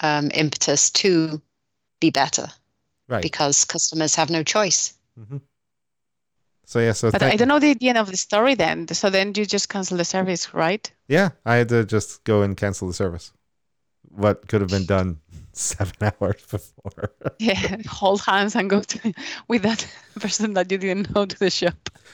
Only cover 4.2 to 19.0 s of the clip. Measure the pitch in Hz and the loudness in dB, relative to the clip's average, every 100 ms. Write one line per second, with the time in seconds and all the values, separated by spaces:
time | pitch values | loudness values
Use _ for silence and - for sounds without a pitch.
4.2 | 151 165 156 214 202 - - - _ - | 0 0 0 0 0 0 -4 -10 _ -20
5.2 | 104 139 - _ _ _ _ _ _ _ | -14 -14 -14 _ _ _ _ _ _ _
6.2 | _ _ _ _ _ 120 117 107 117 - | _ _ _ _ _ 0 0 2 2 4
7.2 | 131 214 240 294 294 262 254 233 202 185 | 4 4 4 6 6 4 2 2 0 -4
8.2 | - 208 240 254 165 160 165 170 202 190 | 0 2 4 4 0 0 -4 -2 2 2
9.2 | 196 202 202 202 - 202 185 180 170 190 | 0 -2 -2 -2 -2 -4 -4 -2 -2 -2
10.2 | 185 170 - 170 165 208 - - _ 143 | -2 -2 -4 -2 0 -2 -6 -16 _ 2
11.2 | 190 - - 120 117 117 107 107 - - | 2 -2 0 2 4 2 2 0 -2 -8
12.2 | - 107 101 95 101 95 92 87 95 85 | 0 2 2 0 -4 -4 -6 -4 -4 -4
13.2 | - _ _ _ _ _ _ _ _ 101 | -14 _ _ _ _ _ _ _ _ 0
14.2 | 104 98 - 107 98 98 90 98 92 80 | 0 0 -2 -2 0 0 2 0 0 -4
15.2 | _ - - - - - 95 - 104 - | _ -20 -20 -8 -8 -4 -6 -2 -4 -2
16.2 | 101 98 _ - - _ - - - - | -4 -4 _ -10 -10 _ -18 -10 -12 -8
17.2 | - - 220 190 196 196 214 - 190 196 | -10 -2 -2 0 -2 -6 -10 -2 0 2
18.2 | - 196 202 233 196 202 - - | 2 2 2 0 2 0 0 -4